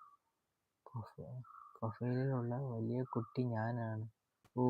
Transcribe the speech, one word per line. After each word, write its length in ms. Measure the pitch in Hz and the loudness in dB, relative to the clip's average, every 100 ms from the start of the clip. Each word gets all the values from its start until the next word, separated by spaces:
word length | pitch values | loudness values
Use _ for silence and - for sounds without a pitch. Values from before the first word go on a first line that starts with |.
| - - _ _ _ _ _ _ - | -20 -20 _ _ _ _ _ _ -10
പ്രൊഫ-, 560 | 117 104 - 90 123 - - - | -10 -10 -10 -8 -8 -10 -16 -18
പ്രൊഫൈലിലുള്ള 800 | - 110 - 123 123 135 127 120 123 135 | -6 -4 -2 0 2 2 2 2 0 -2
വലിയ 340 | 113 113 120 | -2 0 0
കുട്ടി 400 | 127 120 113 - 123 | 0 -2 -2 0 2
ഞാനാണ്. 600 | 113 113 120 113 110 113 - _ _ - | 2 2 0 0 -2 -4 -10 _ _ -6
ഓ, 60 | 127 | 4